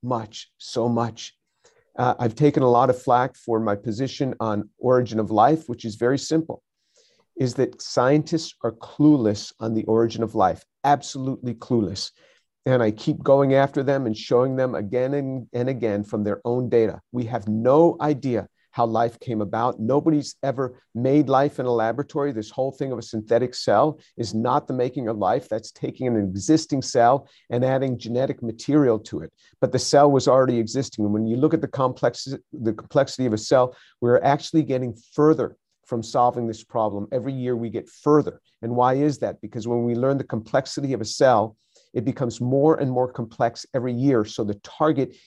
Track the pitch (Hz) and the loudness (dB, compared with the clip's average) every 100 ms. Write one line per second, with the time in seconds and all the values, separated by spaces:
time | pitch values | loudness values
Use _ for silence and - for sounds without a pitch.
0 | 123 120 110 - - _ - 123 117 117 | -6 -6 -6 -16 -20 _ -10 -4 -2 0
1 | 117 107 - _ _ _ _ _ _ - | -2 -6 -18 _ _ _ _ _ _ -4
2 | 127 - 120 - 147 147 131 120 127 127 | -2 0 -2 2 2 4 4 6 4 2
3 | - 123 127 - - 113 110 101 117 107 | 2 2 2 -6 -4 -2 0 -2 -4 -6
4 | 131 - 135 - 113 104 104 _ 123 127 | -6 -4 -6 -4 -4 -4 -6 _ 2 2
5 | 113 110 98 107 120 156 - 113 113 107 | 2 -2 0 4 4 4 -2 -10 -10 -2
6 | 120 135 - 160 160 - _ _ _ _ | 0 0 -2 -2 -4 -10 _ _ _ _
7 | _ _ _ - 127 120 123 - - - | _ _ _ -4 -4 0 -2 -4 -6 0
8 | 123 151 151 165 - - 117 113 - - | 2 2 0 -4 -6 -8 -10 -8 -10 2
9 | 151 143 107 104 - - 113 110 - 110 | 4 6 4 0 -6 -8 -4 -4 0 2
10 | 117 110 110 110 92 85 _ _ 143 143 | 2 0 -4 2 0 0 _ _ 0 0
11 | - 139 131 131 123 117 - 120 95 95 | -2 -8 -6 -6 -8 -8 -2 0 0 -4
12 | - _ _ _ _ _ 135 127 110 110 | -12 _ _ _ _ _ 0 2 2 -2
13 | - 143 143 139 139 135 139 147 131 139 | -4 -2 4 4 6 4 2 0 0 0
14 | 120 107 - 123 135 131 127 87 101 123 | -2 -6 0 2 2 0 -2 -4 -4 -2
15 | 127 143 135 131 110 120 127 127 113 101 | -2 -2 -4 -8 -8 -4 -4 -2 -2 -2
16 | 104 110 104 98 120 123 123 117 110 - | -4 -4 -2 -4 -4 -4 0 2 2 -2
17 | _ 123 117 120 104 107 120 143 170 - | _ -8 -6 -6 -4 -2 4 6 6 2
18 | 147 139 135 113 95 _ _ - 117 110 | -2 -2 -2 -4 -6 _ _ -2 0 2
19 | 117 - - 110 101 110 123 117 110 139 | -2 -4 -8 -6 -4 -2 -4 -2 -2 0
20 | 165 151 135 - 135 127 127 - _ 117 | 2 0 -2 -8 -6 -4 -6 -8 _ -4
21 | 131 147 131 135 143 - 127 120 110 120 | 0 2 4 2 2 -2 -2 0 0 -2
22 | 143 151 143 110 107 - 131 131 135 120 | -6 -4 -4 -6 -8 -6 -6 -6 -8 -8
23 | 117 113 107 117 123 - - 104 151 151 | -8 -8 0 0 0 -4 0 2 2 0
24 | _ - 107 107 123 143 - 127 127 139 | _ -10 -6 -4 -2 -2 -2 -4 -4 -4
25 | 110 110 95 120 - 110 - - 139 - | -6 -2 -2 -2 -4 -8 -10 -12 -10 -6
26 | 127 113 98 98 95 156 - 139 - 127 | -2 0 -2 -4 0 0 0 -6 -2 2
27 | 117 139 - _ - 120 127 135 135 120 | 4 4 -2 _ -6 -2 0 0 -2 -4
28 | 110 120 139 143 117 113 - 147 135 110 | -4 -2 -2 -4 -8 -8 0 4 4 2
29 | - 101 82 _ _ - 123 127 - 143 | -2 -10 -10 _ _ -4 -2 0 2 6
30 | 147 139 135 127 131 120 110 127 131 - | 6 6 4 4 4 2 -2 -4 -6 -2
31 | 104 107 113 120 147 - 135 - 131 127 | -2 0 0 0 2 0 -4 -2 -4 0
32 | 127 - - 139 _ - 113 - - 147 | -2 -2 -10 -12 _ -6 -4 -4 -2 0
33 | 139 - 127 107 - 135 120 - _ - | 0 0 -2 -2 2 4 2 -2 _ -4
34 | 120 123 135 143 - 160 131 131 127 110 | 2 4 4 0 0 0 0 -2 -4 -8
35 | _ - 151 156 110 - _ _ - 123 | _ 2 4 4 0 -6 _ _ -8 -8
36 | - 131 123 123 117 110 - 120 107 101 | -4 0 2 0 -4 -8 -8 -4 -2 -4
37 | 104 131 123 131 123 120 117 104 - - | -6 -6 -6 -6 -4 -4 -4 -8 -10 -6
38 | 147 151 - - _ _ 113 123 123 135 | 2 2 2 -6 _ _ -6 0 2 2
39 | 147 127 110 98 107 120 113 120 120 117 | 0 -2 -6 -6 -12 -10 -4 -2 -2 0
40 | 131 139 123 117 110 139 135 - 139 120 | 0 -2 -4 -8 -2 -2 -2 -6 -6 -6
41 | 107 - 135 113 - - _ _ _ - | -6 2 4 4 2 -4 _ _ _ -6
42 | 120 - 123 - 123 135 151 160 131 127 | -4 -2 -4 -4 -2 2 4 2 0 -2
43 | 127 - 113 - 117 - - 131 123 120 | -2 -4 -10 -2 -2 -4 -8 -4 -4 -2
44 | 139 123 104 - 104 101 - - 156 147 | 2 2 0 -4 -6 -6 -10 -2 0 0
45 | 127 - | -2 -6